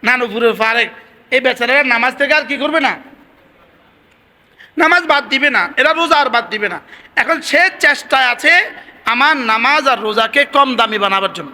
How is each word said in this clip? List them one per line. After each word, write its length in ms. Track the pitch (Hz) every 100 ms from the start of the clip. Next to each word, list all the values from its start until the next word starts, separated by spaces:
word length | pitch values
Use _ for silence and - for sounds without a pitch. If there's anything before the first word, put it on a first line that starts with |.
নানুপুরের 480 | 208 254 240 208 233
ফারেক, 380 | 196 220 226 220 - - _ _
এই 100 | 254
বেচারারা 440 | 254 247 240 269
নামাজ 320 | 254 233 247 254
থেকে 180 | 285
আর 80 | 302
কি 120 | 254 277
করবে 240 | 285 311
না? 160 | 269 160 - - _ _ _ _ _ _ _ _ _ _ _ _ _ _ - -
নামাজ 280 | 320 349 330
বাদ 220 | 285 285
দিবে 220 | 269 285
না, 180 | 240 175 147
এরা 160 | 277
রোজা 240 | 320 330 302
আর 120 | 277
বাদ 220 | 233 233
দিবে 180 | 214 208
না। 120 | 175 - - - -
এখন 240 | 240 320
সে 280 | - 285 359 -
চেষ্টায় 480 | 302 285 - 277 254
আছে 440 | 240 294 349 427 - - -
আমার 320 | - 240 277 302
নামাজ 520 | 233 220 240 302 269
আর 120 | 240
রোজাকে 440 | 214 214 226 285
কম 320 | 285 285 277 240
দামি 220 | 226 214
বানাবার 340 | 196 190 190
জন্য। 180 | 156 156